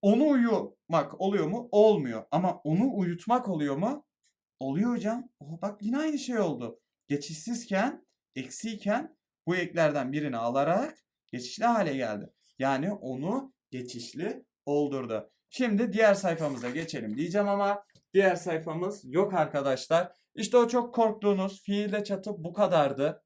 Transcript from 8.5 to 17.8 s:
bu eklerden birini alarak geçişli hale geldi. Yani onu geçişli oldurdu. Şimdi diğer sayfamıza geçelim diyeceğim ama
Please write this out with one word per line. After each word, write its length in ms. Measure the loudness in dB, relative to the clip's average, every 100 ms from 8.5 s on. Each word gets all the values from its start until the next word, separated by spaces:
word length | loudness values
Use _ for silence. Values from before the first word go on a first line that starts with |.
| -10 -8 -6 -2 -2 -2 _ _ _ -4
bu 80 | -2
eklerden 560 | -2 2 2 2 -2
birini 260 | -2 -4 -2
alarak 600 | -2 0 2 2 0 -8 _ _ _
geçişli 340 | -12 -10 -2 2
hale 300 | 2 0 -2
geldi. 340 | -2 -4 -8 _ _ _
Yani 320 | 0 0 -2
onu 600 | -4 -6 -6 -4 -4 -6 _ _
geçişli 760 | -12 -10 -12 -12 -8 -6 -8 -14 _ -2
oldurdu. 680 | 0 0 -2 -4 -6 -8 _ _
Şimdi 440 | -4 0 2 0
diğer 200 | 4 6
sayfamıza 560 | 6 2 0 -2 -4 -6
geçelim 480 | -6 -6 -8 -6 -4
diyeceğim 300 | -2 0 0
ama 380 | 2 0 -2